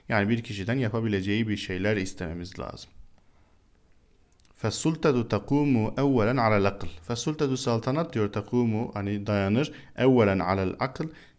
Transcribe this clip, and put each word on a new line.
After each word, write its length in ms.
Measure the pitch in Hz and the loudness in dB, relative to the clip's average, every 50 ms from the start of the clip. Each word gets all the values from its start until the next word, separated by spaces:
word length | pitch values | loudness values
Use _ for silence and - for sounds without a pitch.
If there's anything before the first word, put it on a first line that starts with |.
| - - | -8 -2
Yani 200 | 120 104 101 104 | 0 0 2 2
bir 140 | 117 117 117 | 0 0 -2
kişiden 320 | - 104 98 92 104 120 135 | -4 -8 -6 -4 -2 -2 0
yapabileceği 680 | 123 107 110 113 113 110 101 98 95 101 101 110 117 107 | -2 -2 -2 -2 0 0 0 0 0 0 0 0 0 -2
bir 100 | 101 101 | -2 -4
şeyler 400 | - - 92 92 95 104 110 101 | -4 -6 -4 -2 0 0 0 0
istememiz 640 | 92 - - - 90 80 85 85 90 90 - - | -2 -4 -6 -6 -8 -8 -8 -8 -10 -10 -10 -10
lazım. 300 | - - - - - - - - - - - - _ - _ _ _ _ _ _ _ _ _ _ _ _ _ _ _ _ _ _ _ _ _ _ - - _ - - | -10 -10 -10 -14 -16 -18 -20 -20 -20 -20 -20 -20 _ -20 _ _ _ _ _ _ _ _ _ _ _ _ _ _ _ _ _ _ _ _ _ _ -20 -20 _ -6 -4
فَالسُّلْطَةُ 640 | 110 - - - 160 160 160 - 156 131 123 117 - | -4 -2 0 0 0 0 2 2 2 2 2 2 0
تَقُومُ 680 | 110 98 - - 139 147 147 147 127 113 110 110 107 | -2 -2 0 0 0 2 2 2 2 2 2 0 0
اَوَّلًا 400 | 131 139 143 135 117 101 110 131 135 | 0 0 2 4 4 4 2 2 2
عَلَى 180 | 113 110 107 101 | 2 4 4 4
الْاَقْلِ. 260 | 98 101 98 - 98 85 - - - - | 4 2 0 -2 -6 -8 -10 -10 -8 -6
فَالسُّلْطَةُ 500 | 120 117 - 160 151 151 151 135 131 127 | -6 -4 -4 -4 -2 -2 0 0 0 0
saltanat 560 | - 120 117 113 - 131 135 156 170 165 - | 0 0 0 0 0 0 -2 -2 -2 -2 -2
diyor, 200 | 113 107 101 - | -2 -2 0 -2
تَقُومُ 600 | 107 107 - 123 123 120 113 107 107 123 - - | -4 -6 -2 0 2 2 2 0 -2 -2 -4 -4
hani 340 | 104 98 101 104 104 101 104 | -6 -4 -4 -4 -4 -2 0
dayanır, 440 | 104 101 98 98 107 123 156 156 - - - - - - | 0 2 2 4 4 2 2 0 -4 -12 -20 -12 -4 2
اَوَّلًا 440 | 123 135 131 120 107 101 95 95 | 4 6 6 6 6 6 4 2
عَلَى 320 | 82 90 95 95 95 92 - | 2 2 2 2 0 -2 -2
الْاَقْلِ. 360 | - 120 139 - - 160 160 - - - - _ | -2 -4 -4 -4 -6 -8 -8 -10 -14 -20 -20 _